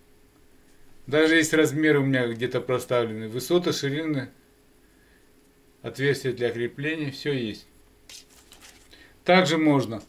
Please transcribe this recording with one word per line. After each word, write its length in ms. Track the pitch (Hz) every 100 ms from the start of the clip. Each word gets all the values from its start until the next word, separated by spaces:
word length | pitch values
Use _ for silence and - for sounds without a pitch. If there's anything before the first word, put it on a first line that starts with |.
| _ _ _ _ _ _ _ - - - -
Даже 300 | 147 156 160
есть 180 | 151
размеры 460 | 160 147 143 156 147
у 40 |
меня 220 | 135 131 120
где-то 340 | 113 123 123
проставлены. 720 | 120 123 - 123 113 107 110
Высота, 440 | 120 - 175 175
ширина, 580 | - 139 143 160 143 120 - _ _ _ _ _ _ _ _ _ _ _ _ _ _
отверстие 500 | - - 139 135 131
для 160 | 120 120
крепления. 640 | 117 120 - 147 160 143
Всё 200 | 135 147
есть. 360 | 135 110 98 - _ _ _ - - - _ _ - - - _ - - _
Также 360 | - 180 160 160
можно. 420 | 156 143 107 110